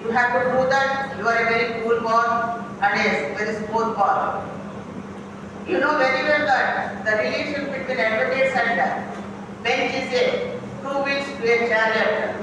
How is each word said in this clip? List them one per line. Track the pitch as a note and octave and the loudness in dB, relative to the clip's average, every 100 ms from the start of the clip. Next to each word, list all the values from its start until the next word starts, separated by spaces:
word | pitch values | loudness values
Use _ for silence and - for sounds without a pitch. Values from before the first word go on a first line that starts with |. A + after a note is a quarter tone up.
You | A3+ | 0
have | A#3 A#3+ | 2 2
to | B3+ B3+ | 2 2
prove | B3+ C4 | 2 4
that | C4 C4 C4+ - G3+ | 4 2 0 -4 -2
you | G3+ | 0
are | A3+ | 2
a | A3+ | 2
very | A#3 A#3+ A3+ | 2 0 -2
cool | A3+ A#3 | 0 0
boy | A3+ A#3 A#3+ A#3 A#3 A#3 - - | 4 2 4 2 0 -4 -8 0
and | G3+ G#3 | 0 2
a | G#3 - - G3+ | 2 0 -2 -4
very | G#3+ G#3 | -4 -4
smooth | G3+ A3+ A3+ G3+ | -2 0 0 2
boy. | F#3+ - - - - - - - - - - - - - - - - | 2 2 0 -4 -6 -10 -10 -10 -10 -10 -10 -12 -12 -12 -12 -12 -2
You | F4+ | 2
know | D4 D4+ | 2 4
very | C4 C4+ | 4 2
well | D4+ D4+ D4 | 2 2 4
that | - - - - - G#3+ | 2 2 0 -4 -4 0
the | |
relation | G#3+ G#3 - C#4+ C#4+ C#4 | 0 0 -2 -2 -4 -4
between | C4 - B3+ | -4 -4 0
advocates | A3+ A3 C4 C4+ C4+ B3 | 2 2 0 2 2 2
and | A#3+ B3 C4 - - - - - - - | 0 2 0 0 -6 -8 -10 -12 -12 -8
bench | A#3 C4 B3 | -2 0 0
is | C4+ - B3 | -2 -2 2
a | B3+ - - - - - | 2 2 -4 -6 -8 -8
two | C4+ C#4+ C#4 | -4 -2 0
wheels | C#4+ C#4+ G#3 | 0 -2 -2
to | |
a | A#3 A#3 A#3 | 2 4 4
chariot. | A3 A3 A3 G#3+ G#3+ - G3+ | 2 2 2 2 0 -2 -4